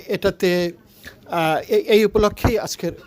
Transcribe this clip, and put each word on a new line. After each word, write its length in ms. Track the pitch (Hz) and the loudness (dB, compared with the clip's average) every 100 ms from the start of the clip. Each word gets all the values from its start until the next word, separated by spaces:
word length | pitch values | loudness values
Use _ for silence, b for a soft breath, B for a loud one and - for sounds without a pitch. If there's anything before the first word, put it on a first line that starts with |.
| - | -2
এটাতে, 640 | 190 196 185 185 175 175 - B B B B - | -2 -2 0 0 0 -2 -6 B B B B -8
আহ, 380 | 170 160 151 - | -2 0 0 0
এই, 140 | 214 | 0
এই 240 | - 214 208 | 4 4 4
উপলক্ষেই 540 | 214 208 - - 220 | 2 0 0 0 0
আজকের 320 | 156 - 170 - | -4 -6 -8 -8